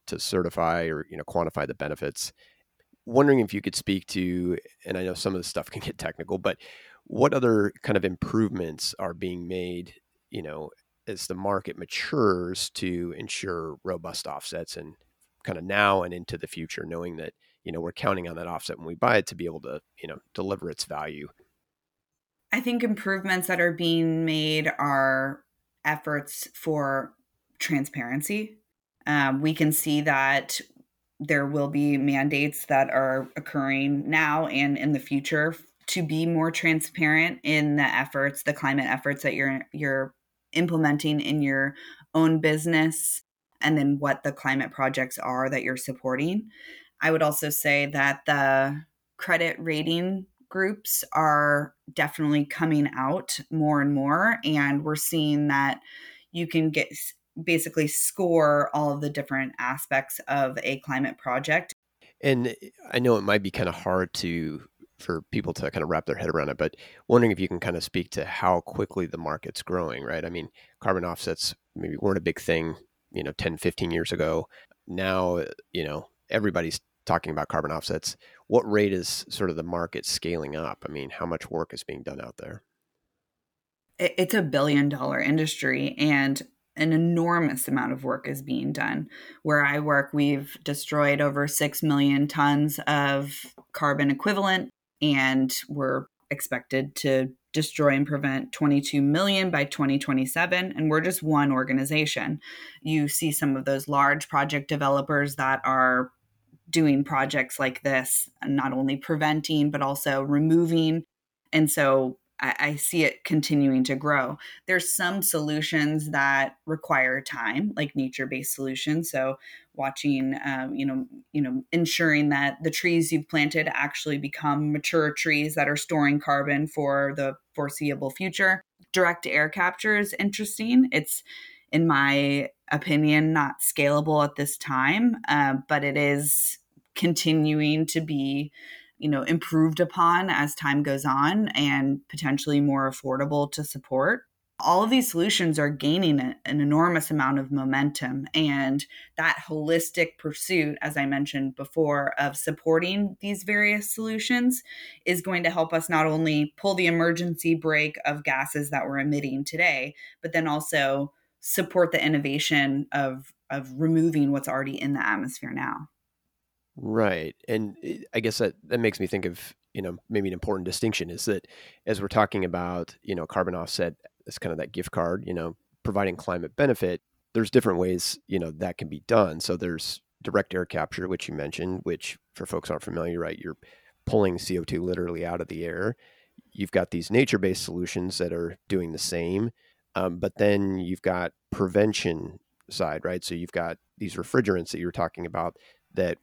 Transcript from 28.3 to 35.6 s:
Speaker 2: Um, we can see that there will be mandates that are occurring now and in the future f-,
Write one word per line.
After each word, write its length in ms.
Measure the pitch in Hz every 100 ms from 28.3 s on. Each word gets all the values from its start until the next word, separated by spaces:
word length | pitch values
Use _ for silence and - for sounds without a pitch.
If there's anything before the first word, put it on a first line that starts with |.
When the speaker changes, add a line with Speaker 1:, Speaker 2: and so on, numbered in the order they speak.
| 208 214 - _ _ _ _ -
Speaker 2:
Um, 360 | 147 139 135
we 120 | 156
can 180 | 156 151
see 300 | 151 156 147
that 580 | 151 135 135 139 - - - _ _ _ _ _
there 260 | 147 147 143
will 240 | 147 143
be 280 | 143 147 139
mandates 680 | 139 135 143 143 147 - -
that 240 | 139 135
are 400 | 131 135 131 131 -
occurring 760 | - 147 135 135 139 143 -
now 380 | 156 156 151 160
and 300 | 135 143 139
in 140 | 147
the 80 | 139
future 520 | - 139 139 156 160
f-, 80 | 160